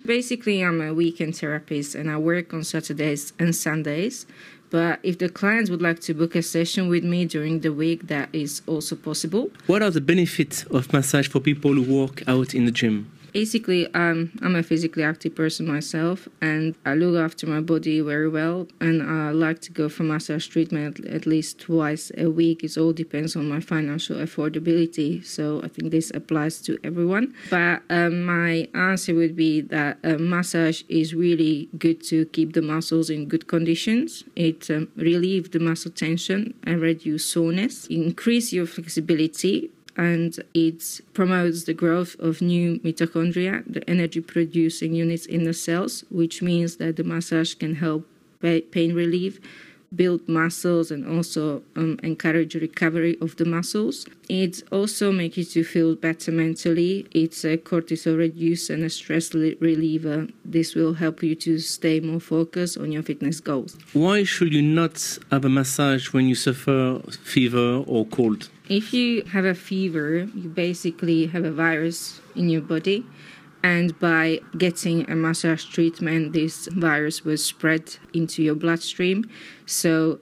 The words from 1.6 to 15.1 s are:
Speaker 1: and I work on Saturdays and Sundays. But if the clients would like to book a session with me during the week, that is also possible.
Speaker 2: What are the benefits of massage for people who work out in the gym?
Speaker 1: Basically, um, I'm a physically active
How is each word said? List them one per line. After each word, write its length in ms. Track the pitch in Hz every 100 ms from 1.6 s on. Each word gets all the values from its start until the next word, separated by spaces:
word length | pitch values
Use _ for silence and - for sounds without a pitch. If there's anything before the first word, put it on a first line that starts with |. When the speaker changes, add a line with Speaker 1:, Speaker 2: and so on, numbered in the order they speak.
| 151 147 143
Speaker 1:
and 160 | 139 156
I 80 | 151
work 340 | 160 175 170
on 100 | 165
Saturdays 680 | 165 165 156 147 151 147 143 -
and 180 | 170 165
Sundays. 680 | 160 156 151 151 208 - - - - - _
But 320 | 165 170 156
if 140 | - 175
the 140 | 180
clients 400 | - 196 220 208
would 100 | 175
like 200 | 170 165
to 120 | -
book 220 | 156 170
a 80 | 175
session 460 | 170 165 165 - 180
with 160 | 175
me 200 | 175 175
during 360 | 175 156 151 160
the 120 | 160
week, 360 | 147 160 165 165
that 200 | 147 -
is 300 | 156 143 143 -
also 300 | 160 147 160
possible. 540 | - 151 160 190 311 - -
Speaker 2:
What 160 | 196
are 80 | 214
the 120 | 160
benefits 600 | 139 180 170 - 156 -
of 280 | - 139 131
massage 360 | 147 135 143 139
for 120 | 143
people 320 | 139 143 143
who 100 | 139 127 135
work 200 | 135 135 -
out 260 | 127 127
in 120 | 127 120
the 40 |
gym? 420 | 117 117 107 104 - -
Speaker 1:
Basically, 600 | 208 214 226 220 180 170
um, 360 | 175 170 165 165 -
I'm 120 | 180
a 80 | 175
physically 400 | 165 160 160 170
active 320 | 151